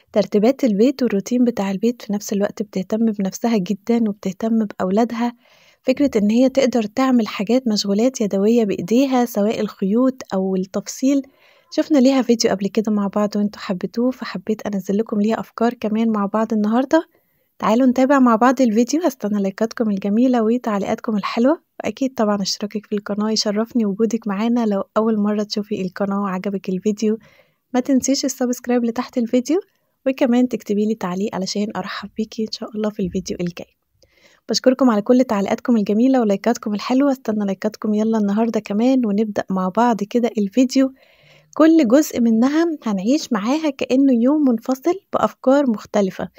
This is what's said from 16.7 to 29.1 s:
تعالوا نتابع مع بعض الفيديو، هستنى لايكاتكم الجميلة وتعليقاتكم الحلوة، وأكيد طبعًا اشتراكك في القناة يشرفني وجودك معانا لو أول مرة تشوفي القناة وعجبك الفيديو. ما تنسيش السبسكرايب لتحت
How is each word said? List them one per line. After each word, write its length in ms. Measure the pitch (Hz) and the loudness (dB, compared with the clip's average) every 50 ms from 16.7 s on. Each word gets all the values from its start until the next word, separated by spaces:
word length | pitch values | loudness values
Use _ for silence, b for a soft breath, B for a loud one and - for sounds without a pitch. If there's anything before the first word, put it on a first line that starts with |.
| 220 247 262 277 - 320 330 - _ _ _ _ _ _ _ _ _ - | 0 0 0 2 2 0 0 -2 _ _ _ _ _ _ _ _ _ -4
تعالوا 280 | - 190 214 240 269 | 0 2 2 4 4
نتابع 320 | 254 240 262 262 262 285 277 | 4 4 4 4 4 4 6
مع 180 | 262 247 226 | 6 6 4
بعض 240 | 214 240 254 269 254 | 4 4 4 4 4
الفيديو، 420 | 262 233 202 220 247 240 - 311 359 | 2 2 2 2 0 0 0 0 0
هستنى 400 | 320 - - - 202 208 208 196 | -2 -2 -2 -4 -4 -2 -2 -2
لايكاتكم 480 | 190 190 - 214 233 - - 233 214 | -2 -2 -2 -4 -4 -2 -4 -2 -2
الجميلة 520 | 202 190 196 202 196 220 247 262 247 240 220 | -2 -2 -2 -2 0 2 2 2 2 2 2
وتعليقاتكم 720 | 214 233 247 - 233 208 202 190 - 220 226 - - 220 | 2 0 0 -2 -2 -4 -2 -2 -2 -4 -4 -4 -4 -2
الحلوة، 440 | 208 190 - - - 240 262 320 - _ _ _ - - | -2 -2 -2 -2 0 2 2 2 0 _ _ _ -10 -8
وأكيد 300 | - 214 - 269 254 262 | -8 -6 -4 -4 -4 -2
طبعًا 280 | - 226 208 208 202 196 | 0 0 0 0 0 -2
اشتراكك 440 | - - - - 202 - 214 208 | -4 -6 -6 -6 -8 -8 -8 -8
في 80 | - 214 | -6 -8
القناة 360 | 202 - - 202 208 208 220 | -6 -6 -6 -6 -4 -4 -2
يشرفني 560 | 220 214 - 220 202 208 226 226 - 247 220 | -2 -2 -2 -2 -2 -2 -4 -2 -2 -2 -2
وجودك 420 | 202 190 202 226 220 226 226 - 208 | -2 -2 -2 -2 -2 -2 -4 -6 -6
معانا 380 | 196 190 220 233 233 247 233 | -6 -4 -2 -2 0 0 0
لو 160 | 214 202 196 - _ - | 0 -2 -2 -4 _ -2
أول 220 | 220 220 226 226 214 | -2 0 0 0 0
مرة 240 | 202 208 208 208 214 | 0 0 -2 -2 -4
تشوفي 400 | 208 - 214 202 - 214 196 190 | -6 -6 -8 -6 -6 -6 -6 -6
القناة 380 | 185 - - 202 196 196 202 | -6 -6 -6 -4 -4 -4 -4
وعجبك 480 | 202 196 185 185 185 208 196 190 - - | -4 -4 -4 -6 -6 -6 -6 -6 -6 -6
الفيديو. 500 | 190 185 - 214 208 208 - 214 214 226 b b b b b b b b b _ - | -6 -4 -2 -2 -2 0 0 -2 -2 -2 b b b b b b b b b _ -4
ما 60 | 247 | -4
تنسيش 440 | 254 - 277 254 - - 269 277 - | 0 2 2 2 2 2 0 0 -2
السبسكرايب 600 | 269 - - 262 240 247 - - 240 240 247 240 | -4 -4 -2 -4 -4 -4 -4 -4 -2 -2 0 0
لتحت 340 | 233 226 - 247 - | -2 -2 -4 -6 -6